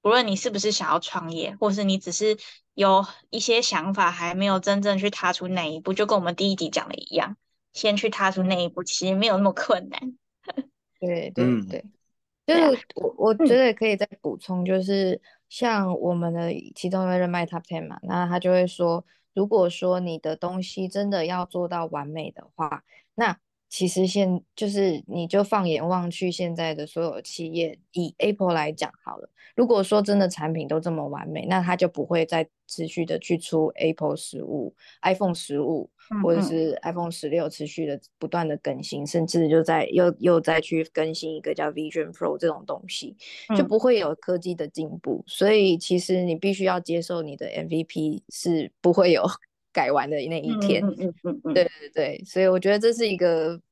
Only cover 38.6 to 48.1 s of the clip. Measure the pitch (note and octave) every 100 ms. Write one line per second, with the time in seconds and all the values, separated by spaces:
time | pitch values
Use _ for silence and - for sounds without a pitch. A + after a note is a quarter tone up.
38.6 | - C3+ C#3 C#3+ D3 E3+ E3 E3+ D#3 D#3+
39.6 | D#3+ D#3 A#2+ F3+ F3 - F3+ E3+ D#3+ D#3+
40.6 | D#3 D#3+ D#3+ - D#3+ D#3+ D#3+ D#3 D3+ D#3
41.6 | D3+ D3 D#3 D#3+ D#3 E3 - D3+ E3 D3
42.6 | - C#3+ F#3 - - - - - - G#3
43.6 | F#3 A3 B3+ A3+ D#3+ D#3 - F3+ F3+ E3+
44.6 | D#3 D#3+ D#3 E3+ - F2+ - - G3 G#3+
45.6 | G3 E3 - F3+ F3+ F#3 F3+ E3 G3 F#3+
46.6 | F#3 F3+ F3+ E3+ E3 E3+ D#3 C#3 - -
47.6 | E3 E3 D#3+ E3 D#3